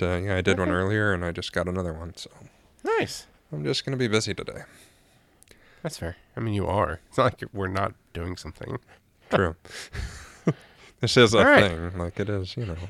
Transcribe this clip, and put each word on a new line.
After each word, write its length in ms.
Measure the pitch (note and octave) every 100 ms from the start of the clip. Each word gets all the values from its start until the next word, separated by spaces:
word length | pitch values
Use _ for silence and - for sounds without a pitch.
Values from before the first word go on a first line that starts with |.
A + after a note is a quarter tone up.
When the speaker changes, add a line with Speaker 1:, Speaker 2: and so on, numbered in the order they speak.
Speaker 1:
uh, 160 | F2+ F2+
yeah, 180 | G2 F#2
I 40 |
did 180 | F#2+ F#2
one 100 | F2+
Speaker 2:
Okay. 60 | F2
Speaker 1:
earlier, 360 | F#2+ G#2+ G#2
and 100 | F#2 F2
I 60 |
just 200 | E2+ -
got 140 | - F2
another 260 | F#2 F2+
one, 220 | D#2+ E2+ -
so 140 | - - - - _ _
Speaker 2:
Nice. 420 | - A4+ - - - _ _
Speaker 1:
I'm 120 | D3+
just 220 | D3 C3 -
gonna 120 | C3
be 100 | B2
busy 260 | G#2+ A2
today. 280 | G2 - - - - - _ _ _ _ _ _ - _ -
Speaker 2:
That's 140 | E3 -
fair. 180 | E2 - _ -
I 40 |
mean, 140 | A#2
you 120 | G#2 F2
are. 340 | F#2+ F#2+ D#2+ -
It's 80 | -
not 240 | B2+ -
like 20 | -
we're 140 | G2+ F#2+
not 260 | F#2+ G#2 - _
doing 240 | - E2+ F2+
something. 400 | - - - A#2+ - - _ _ _
Speaker 1:
True. 260 | G3 F2+ D#2+
<laughs> 40 | - - - - - - - - - - - - - -
This 160 | A#2 -
is 160 | A#2
a 60 | G#2+
Speaker 2:
All 40 |
right. 260 | B3 C#4+ G2+
Speaker 1:
thing. 280 | E2 E2+ F#2
Like, 200 | F2 -
it 120 | G2+
is, 260 | G2+ F2+ -
you 100 | A2+
know, 120 | E2+ F2+